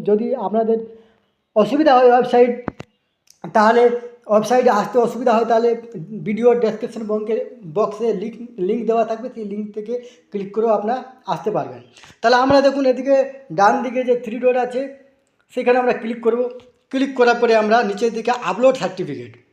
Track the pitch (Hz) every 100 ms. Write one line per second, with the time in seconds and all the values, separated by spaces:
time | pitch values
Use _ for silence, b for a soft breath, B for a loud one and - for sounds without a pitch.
0 | 190 208 240 254 190 214 220 226 - b
1 | b b b b _ - 208 277 311 254
2 | 254 247 - 247 247 240 - - - _
3 | _ _ _ _ 175 220 214 240 240 240
4 | - - - 214 214 254 247 208 190 254
5 | 233 226 247 220 226 226 233 226 - 190
6 | 160 214 156 214 240 233 214 214 240 226
7 | 214 214 214 226 - - 180 156 220 -
8 | 226 196 220 - 240 - 185 233 226 226
9 | 226 226 247 240 208 208 208 220 208 240
10 | B B _ 202 190 220 226 202 208 254
11 | 240 - - 165 - 170 131 123 117 B
12 | B B 226 247 262 277 269 277 262 254
13 | 269 269 269 - - 160 202 247 247 240
14 | 247 240 - 240 247 247 233 220 277 -
15 | _ _ _ _ _ - 240 247 247 226
16 | 226 233 226 233 247 - - _ _ 269
17 | 277 254 240 233 240 220 214 226 208 196
18 | 233 214 226 247 170 185 262 262 180 -
19 | 156 127 120 - _